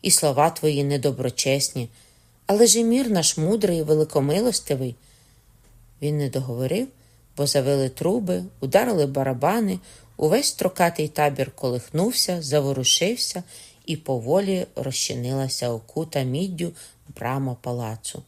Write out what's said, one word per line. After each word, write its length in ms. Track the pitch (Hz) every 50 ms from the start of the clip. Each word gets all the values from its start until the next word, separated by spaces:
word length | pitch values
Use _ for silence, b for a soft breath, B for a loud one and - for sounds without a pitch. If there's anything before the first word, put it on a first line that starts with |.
і 80 | - 185
слова 400 | - - - 147 131 139 147 165
твої 340 | 160 - - 156 147 139 139
недоброчесні. 1040 | 143 143 139 123 143 131 127 127 123 - - - 135 135 139 - - - 131 120 113 b b b b b b b b b b _
Але 200 | - 196 208 240
ж 140 | 226 220 233
емір 300 | 233 226 233 262 277 233
наш 260 | 208 175 151 - -
мудрий 420 | 160 156 170 214 220 196 185 175 165
і 40 |
великомилостивий». 1120 | 156 156 156 156 151 156 - 151 135 143 151 196 233 247 - - - - 143 127 131 123 117 b b b b b b b b b b b b b b - - - - _ _ _
Він 160 | 139 147 151 147
не 100 | 143 135
договорив, 600 | 120 135 131 131 120 120 131 131 160 214 262 269 b b b b b b b _ _
бо 100 | - 143
завили 420 | 139 - 143 127 135 143 139 135 127
труби, 560 | 131 - - 170 208 247 208 180 180 180 180 190 - -
ударили 460 | 139 131 123 196 240 247 214 170 143
барабани, 720 | 135 135 135 135 135 131 120 135 165 208 240 220 196 185 180 B B B B B B B
увесь 300 | - 151 156 185 262 285
строкатий 600 | - - - - 185 - - 175 170 170 - 156 151
табір 420 | - - 151 147 139 139 131 -
колихнувся, 920 | - - - 127 123 120 - - - 151 185 233 247 - - - 180 175
заворушився, 1000 | 156 135 147 151 135 139 135 131 123 - - - 170 196 240 240 - - - 180 180 B B B B B B B B
і 100 | - 160
поволі 680 | 151 - - 135 120 110 127 160 190 202 196 190 180 - - _
розчинилася 920 | - 135 135 131 - - - - 123 120 123 135 135 135 131 - - 123 120
окута 520 | 117 113 - - - 156 165 160 - 143
міддю 500 | 131 127 127 151 185 196 180 156 175 170 170 B B B B B _ -
брама 480 | - - - 123 131 139 135 131 120 -
палацу. 600 | - 123 120 120 117 110 110 107 - - - 135 131